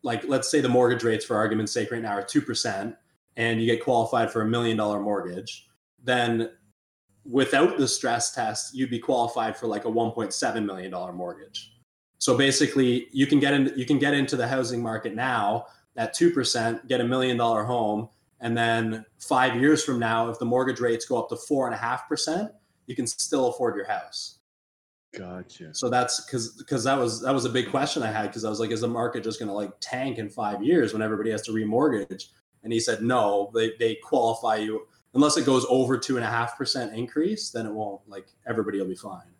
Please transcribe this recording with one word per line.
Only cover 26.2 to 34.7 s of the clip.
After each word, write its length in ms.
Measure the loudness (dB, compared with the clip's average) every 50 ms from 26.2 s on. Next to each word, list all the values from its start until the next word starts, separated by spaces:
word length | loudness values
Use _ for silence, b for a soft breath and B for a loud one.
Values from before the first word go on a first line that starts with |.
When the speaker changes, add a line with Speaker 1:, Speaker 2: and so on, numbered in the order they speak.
| -6 -6
Speaker 1:
'cause, 340 | -6 -6 -6 -6 -10 -16 -8 -4
'cause 160 | -2 0 2
that 140 | 2 2 2
was, 240 | 2 0 -2 -2
that 120 | 0 0 0
was 120 | 2 0
a 40 | 0
big 200 | 0 0 -2 0
question 340 | 0 0 0 0 -2 -2 -2
I 80 | -2
had, 200 | -2 -2 -4 -4
'cause 120 | -4 -4 -4
I 40 | -4
was 100 | -2 -2
like, 120 | -2 -2
"Is 100 | -2 -2
the 60 | -2 -2
market 360 | -2 0 -2 -2 -4 -4 -6
just 160 | -6 -6 -6
gonna, 140 | -6 -6 -4
like, 200 | -4 -6 -6 -8 _
tank 380 | -12 -8 -6 -6 -4 -4 -4 -6
in 120 | -8 -8
five 340 | -6 -4 -4 -4 -4 -2 2
years 300 | 4 4 4 4 2 0
when 80 | -2
everybody 300 | -2 -2 -2 -2 -2 -2
has 100 | -2 -4 -4
to 80 | -4
remortgage?" 760 | -4 -2 -2 2 2 2 4 4 2 0 -4 -6 -10 -16 -16 -20 b b b _ _ _ _
And 80 | -2 -2
he 60 | -2
said, 220 | 0 0 -2 0
"No, 500 | 0 0 2 2 2 2 2 0 -2 0 0
they, 220 | 0 0 0 0 0
they 180 | 0 0 0
qualify 600 | -2 -4 -2 0 2 2 2 0 0 0 -2 0 0
you. 300 | -2 -4